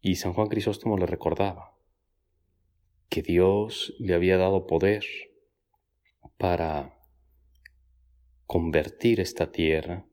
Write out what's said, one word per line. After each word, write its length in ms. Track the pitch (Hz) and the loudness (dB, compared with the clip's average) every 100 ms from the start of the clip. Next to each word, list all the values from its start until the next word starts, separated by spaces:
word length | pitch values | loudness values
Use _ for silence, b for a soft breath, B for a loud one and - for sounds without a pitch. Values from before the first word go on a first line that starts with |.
Y 140 | 90 92 | 0 -2
San 180 | 98 | -2
Juan 160 | 95 107 | -2 0
Crisóstomo 480 | 110 101 101 113 101 | 0 -2 -2 -2 0
le 80 | 90 | 0
recordaba 680 | 87 - 82 98 90 - _ _ _ _ _ _ _ _ _ _ _ _ _ _ | -2 -4 -2 -2 -4 -18 _ _ _ _ _ _ _ _ _ _ _ _ _ _
que 120 | - | -6
Dios 720 | - 87 92 101 107 - - - | 0 4 4 4 -2 -6 -10 -8
le 160 | 98 | 0
había 240 | 85 90 92 | 2 4 4
dado 300 | 92 98 - | 4 2 0
poder 380 | 82 95 104 - - - _ _ _ _ _ _ _ _ _ - _ | 2 2 2 -4 -12 -16 _ _ _ _ _ _ _ _ _ -20 _
para 640 | 92 87 82 76 67 _ _ _ _ _ _ _ - _ _ _ _ _ _ _ _ | -2 0 -2 -4 -8 _ _ _ _ _ _ _ -20 _ _ _ _ _ _ _ _
convertir 760 | 87 85 78 76 - 120 113 | -2 0 0 -2 -2 0 2
esta 320 | 90 - 80 | -2 -2 -4
tierra 540 | - 80 78 78 90 - | 0 0 0 -2 -10 -12